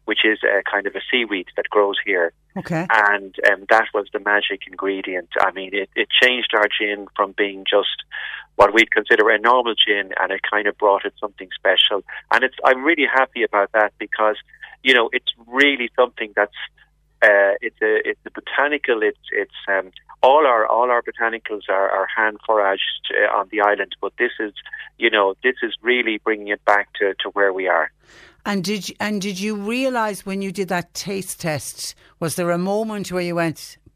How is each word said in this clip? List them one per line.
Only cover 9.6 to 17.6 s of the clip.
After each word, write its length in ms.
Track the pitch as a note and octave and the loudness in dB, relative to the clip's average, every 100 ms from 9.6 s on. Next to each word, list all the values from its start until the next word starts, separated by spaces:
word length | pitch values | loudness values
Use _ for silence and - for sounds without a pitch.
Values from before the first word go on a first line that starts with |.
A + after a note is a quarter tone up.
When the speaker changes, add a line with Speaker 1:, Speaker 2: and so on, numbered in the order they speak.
| A#2+ G#2+ | 2 0
Speaker 1:
gin, 360 | - G2+ F#2+ - | 0 0 -2 -2
and 140 | F#2 | -2
it 80 | G2 - | -2 -2
kind 200 | G#2+ G#2 | -2 -2
of 100 | - | 2
brought 280 | G#2 G2 G2+ | 2 2 0
it 80 | - | -8
something 280 | G#2 - F#2+ - | -10 -10 -16 -4
special. 480 | F#2+ F#2+ - G2+ - - - | 0 4 2 0 -6 -14 -2
And 120 | A2+ | 0
it's, 140 | B2+ - C3+ | 0 2 2
I'm 180 | C3 | 2
really 240 | C#3 E3 B2+ | 2 0 2
happy 320 | C3 C3 A#2+ | 2 0 0
about 280 | A2 G#2 G2+ | 0 2 2
that 220 | A2 G#2 - | 2 0 -2
because, 380 | G#2 - G#2+ G#2+ - - - - | -10 0 0 0 -8 -20 -20 -4
you 100 | B2+ | 2
know, 160 | B2 A2+ | 2 2
it's 180 | B2+ - - A#2 | -2 -6 -8 -6
really 420 | B2+ C#3+ C3+ A#2+ - | 0 2 2 -2 0
something 380 | B2 - A2 G2+ | 0 -2 -6 -2
that's, 160 | G#2 - - _ _ _ _ _ | -2 -4 -16 _ _ _ _ _
uh, 320 | A2 G2+ G2+ - | 4 6 4 2